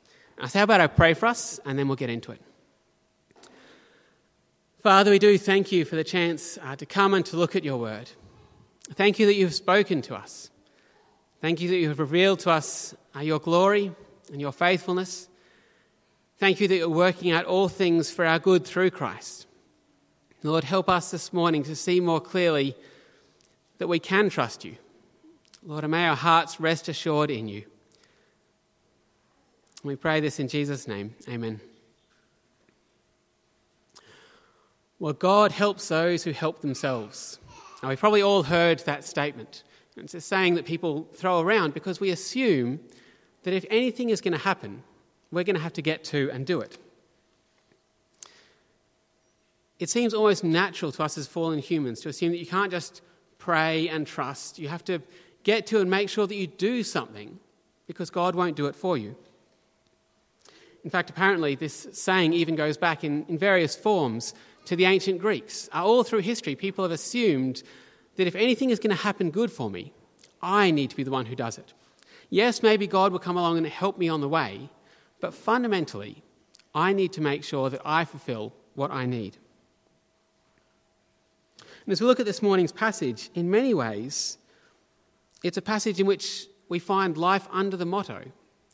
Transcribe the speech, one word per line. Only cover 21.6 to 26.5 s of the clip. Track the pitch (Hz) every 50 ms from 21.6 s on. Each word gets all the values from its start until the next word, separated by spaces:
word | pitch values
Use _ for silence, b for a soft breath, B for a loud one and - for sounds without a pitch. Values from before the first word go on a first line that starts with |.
| 131
to | 147 156
see | - - 185 180 180
more | 175 170 165 156
clearly | - - - 185 175 170 156 143 139 139 123 - b b b b b b b b b b b b b b b b _ _ _ -
that | - 170
we | 170 165
can | - - 190 196 208 185
trust | - 156 123 113 - - -
you. | 85 - - _ _ _ _ _ _ _ _ _ - - _ _ _ - - -
Lord, | 165 151 156
and | 156 151
may | 160 170 175
our | 165 147
hearts | 120 165 170 165 165 160 -